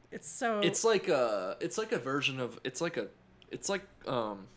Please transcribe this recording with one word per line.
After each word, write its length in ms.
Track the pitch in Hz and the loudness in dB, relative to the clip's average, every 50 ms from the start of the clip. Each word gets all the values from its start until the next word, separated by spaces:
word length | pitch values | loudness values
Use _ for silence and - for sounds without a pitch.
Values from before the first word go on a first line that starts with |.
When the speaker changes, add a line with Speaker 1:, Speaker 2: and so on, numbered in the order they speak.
| - - | -20 -16
Speaker 1:
It's 180 | - 190 - - | -14 -10 -8 -6
so 320 | - - 254 233 220 208 | -4 -2 0 0 2 2
Speaker 2:
It's 240 | 202 196 196 - - | 2 2 2 4 4
like 240 | 226 220 196 - 190 | 4 4 4 4 4
a, 480 | 156 131 120 113 104 98 90 95 - - | 4 4 4 4 2 0 -2 -4 -4 -4
it's 180 | 156 156 - 220 | -4 -2 -2 -2
like 140 | 220 220 | -2 0
a 60 | 240 - | -2 -2
version 420 | 117 131 135 143 131 139 131 131 | 0 0 0 0 0 0 0 -2
of, 180 | 123 110 113 - - | -4 -4 -6 -6 -8
it's 160 | 131 - - | -6 -4 -2
like 160 | 165 170 170 | -2 -2 -2
a, 120 | 123 101 - - - - _ - - - - | -2 -4 -6 -8 -18 -20 _ -20 -20 -16 -12
it's 180 | - - - - | -10 -4 -2 -2
like, 140 | 202 - - - - - - | -2 -2 -4 -10 -20 -10 -4
um, 400 | - 135 120 110 107 101 98 95 - - | -2 0 0 0 -2 -4 -8 -12 -18 -20